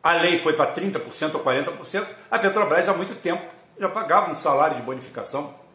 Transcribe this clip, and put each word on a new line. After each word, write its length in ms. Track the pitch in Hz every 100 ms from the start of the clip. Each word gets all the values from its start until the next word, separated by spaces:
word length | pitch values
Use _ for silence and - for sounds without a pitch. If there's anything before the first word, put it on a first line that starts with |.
A 120 | 160
lei 260 | 170 180 170
foi 140 | 165
para 180 | 151 139
trinta 280 | - 196 -
por 140 | -
cento 220 | - 156 156
ou 60 |
quarenta 300 | 135 131 143
por 140 | - -
cento, 220 | 190 214 - -
a 100 | -
Petrobras 500 | 190 196 202 165 180
há 40 |
muito 200 | 196 190
tempo 400 | 220 175 165 - - - -
já 100 | 190
pagava 420 | 208 226 175 -
um 40 | 151
salário 400 | 156 139 151 120
de 80 |
bonificação. 720 | 117 127 123 - 104 135 147 - -